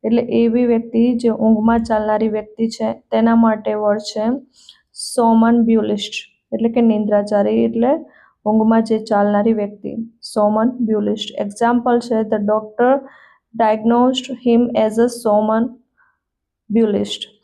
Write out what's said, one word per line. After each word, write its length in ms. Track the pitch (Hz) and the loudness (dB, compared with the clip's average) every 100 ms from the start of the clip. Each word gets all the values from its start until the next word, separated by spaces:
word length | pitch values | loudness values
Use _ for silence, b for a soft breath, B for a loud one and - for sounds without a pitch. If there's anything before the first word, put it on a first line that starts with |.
એટલે 180 | 220 233 | 0 -2
એવી 440 | 240 226 233 233 247 | 0 0 2 2 2
વ્યક્તિ 480 | 226 233 226 240 240 | 0 0 0 0 2
જે 140 | 233 | -2
ઊંઘમાં 540 | 220 220 220 220 233 | 0 2 2 2 0
ચાલનારી 460 | 233 220 214 214 220 | 0 -2 0 0 0
વ્યક્તિ 400 | 214 214 - 226 | -4 -8 -6 -6
છે, 240 | - 220 | -4 -6
તેના 420 | 226 _ 220 233 233 | -6 _ 0 2 4
માટે 380 | 226 214 214 | 4 2 -2
વર્ડ 260 | 214 214 208 | -2 0 -2
છે 300 | 214 220 220 269 - b b b b | -4 -4 -4 -4 -8 b b b b
સોમનબ્યુલિસ્ટ, 1200 | - - - 233 226 226 233 226 226 214 208 190 - - _ _ | -16 -8 0 4 4 4 4 4 2 2 -4 -6 -12 -14 _ _
એટલે 160 | 220 226 | -4 -2
કે 120 | 233 | 2
નિંદ્રાચારી, 840 | 233 214 208 208 208 208 208 220 | 2 2 0 0 0 -2 0 0
એટલે 260 | 233 226 233 320 B B B B 208 | 0 0 0 0 B B B B -2
ઊંઘમાં 380 | 220 220 226 | 2 4 2
જે 160 | 226 220 | 2 -2
ચાલનારી 540 | 214 208 202 208 220 | 0 0 2 2 0
વ્યક્તિ, 420 | 214 202 208 - 220 226 _ | 0 -4 -8 -12 -10 -12 _
સોમનબ્યુલિસ્ટ. 1200 | - - 208 220 226 247 226 214 208 214 - - | -8 0 0 2 0 0 -2 0 -2 -4 -6 -8
એક્ઝામ્પલ 580 | 202 202 233 240 240 240 | -8 -2 0 0 0 0
છે 160 | 233 220 | 0 -4
the 220 | 214 214 | -2 -2
doctor 640 | 202 214 214 - 247 277 269 B B B _ 226 | 0 -2 -4 -2 0 0 -2 B B B _ -2
diagnosed 760 | 226 220 220 240 247 254 - 247 247 | 0 0 2 2 2 0 -8 -6 0
him 140 | 233 240 | 2 2
as 300 | 233 220 214 | 0 0 2
a 80 | 240 247 220 | 0 0 0
somnambulist. 1900 | 208 214 220 240 - _ _ _ _ _ _ _ _ _ 214 220 202 202 - - _ | 0 2 0 -2 -6 _ _ _ _ _ _ _ _ _ 0 2 0 -4 -8 -14 _